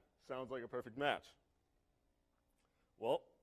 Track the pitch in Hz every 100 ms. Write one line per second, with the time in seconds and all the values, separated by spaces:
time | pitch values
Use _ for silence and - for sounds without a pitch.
0 | - _ - 131 123 131 120 127 123 117
1 | 143 92 - - _ _ _ _ _ _
2 | _ _ _ _ _ _ _ _ _ -
3 | 113 160 - -